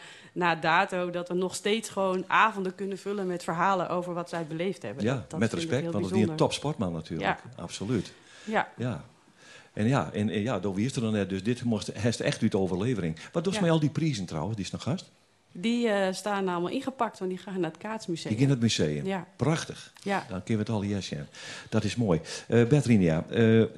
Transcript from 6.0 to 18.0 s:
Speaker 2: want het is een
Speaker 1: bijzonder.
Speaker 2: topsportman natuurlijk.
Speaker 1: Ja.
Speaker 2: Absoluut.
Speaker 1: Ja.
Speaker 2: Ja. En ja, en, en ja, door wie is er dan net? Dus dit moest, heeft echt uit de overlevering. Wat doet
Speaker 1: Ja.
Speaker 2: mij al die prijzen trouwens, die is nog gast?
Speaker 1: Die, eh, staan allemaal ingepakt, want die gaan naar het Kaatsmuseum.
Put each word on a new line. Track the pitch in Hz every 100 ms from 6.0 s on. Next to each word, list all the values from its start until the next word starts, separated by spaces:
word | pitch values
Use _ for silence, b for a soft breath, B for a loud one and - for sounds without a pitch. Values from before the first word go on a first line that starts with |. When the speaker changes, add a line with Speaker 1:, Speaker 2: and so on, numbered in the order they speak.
Speaker 2:
want | 180
het |
is | 196
een | 185
Speaker 1:
bijzonder. | 160 131
Speaker 2:
topsportman | - 143 160 92
natuurlijk. | 80 - 82 98 - - -
Speaker 1:
Ja. |
Speaker 2:
Absoluut. | 85 - 98 113 - - B B
Speaker 1:
Ja. | - 214 - -
Speaker 2:
Ja. | 123 80 - _ _ _ B B B
En | - 110
ja, | 135 78
en, | 101 107
en | 101
ja, | 110 101
door | 98 95
wie | 131
is | 135
er |
dan | 110
net? | 107 95
Dus | 95
dit | 101 120
moest, | 120 104 -
heeft | - 117 -
echt | 110 -
uit | 110
de | 101
overlevering. | 92 90 113 104 85 80 B
Wat | 170
doet | 180
Speaker 1:
Ja. | 208
Speaker 2:
mij | 170
al | 160
die | 147
prijzen | 151 160 113 87
trouwens, | 80 87 110
die | 90
is |
nog | 87
gast? | - 175 - _ _ _ _ 180
Speaker 1:
Die, | 214 240 233
eh, | 202 190
staan | 185 214 196 190
allemaal | 175 175
ingepakt, | - - - 226 -
want | 185
die | 185
gaan | - 190
naar | 165
het | 160
Kaatsmuseum. | 214 220